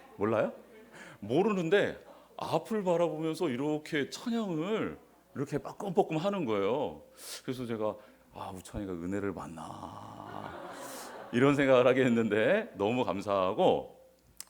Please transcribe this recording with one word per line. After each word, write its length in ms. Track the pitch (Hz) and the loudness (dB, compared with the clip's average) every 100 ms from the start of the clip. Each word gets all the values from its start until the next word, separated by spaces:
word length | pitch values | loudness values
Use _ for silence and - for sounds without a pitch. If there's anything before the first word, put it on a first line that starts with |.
| - - | -20 -2
몰라요? 340 | 104 110 185 - - - - - - - | 0 2 0 -4 -18 -20 -20 -20 -20 -14
모르는데 840 | 104 139 208 190 165 202 120 - - - - - | -2 2 2 0 2 2 2 -2 -12 -20 -20 -10
앞을 460 | 156 156 - 220 | -2 -2 -2 -2
바라보면서 680 | 185 170 170 156 160 156 175 | 0 2 2 0 -4 -2 -2
이렇게 600 | 120 147 151 151 151 131 | 0 -2 -2 -2 -2 -2
찬양을 880 | - 240 233 208 156 175 214 101 76 - _ _ - | -6 -4 -2 -2 -2 -2 -2 -2 -6 -16 _ _ -8
이렇게 240 | 139 147 | -4 -4
빠끔빠끔 580 | - - 202 180 190 156 | -6 -8 0 2 2 0
하는 280 | 202 202 139 | -2 -2 0
거예요. 580 | 104 98 135 104 76 - - - - | 0 2 0 -2 -6 -16 -18 -14 -10
그래서 220 | - 127 117 | -8 -8 -6
제가, 280 | 113 107 101 - - - | -4 -2 -4 -10 -20 -20
"아, 180 | - 98 92 | -14 -12 -12
우찬이가 360 | - 110 95 | -12 -8 -6
은혜를 420 | 87 87 101 98 | -6 -4 -4 -4
받나?" 1160 | 80 76 80 80 - 85 - 53 53 50 50 52 - - - - - - - - | -6 -10 -12 -14 -12 -12 -14 -14 -14 -14 -12 -12 -12 -12 -12 -12 -12 -14 -14 -4
이런 240 | 117 139 143 | 4 6 6
생각을 300 | 135 127 127 | 6 8 8
하게 180 | 127 | 6
했는데 680 | 131 117 110 104 120 202 208 92 | 6 4 4 4 4 2 0 0
너무 300 | 101 127 104 | 0 2 0
감사하고, 920 | 92 101 98 92 117 175 78 - - - _ _ - | -2 0 2 2 4 4 4 -2 -14 -20 _ _ -20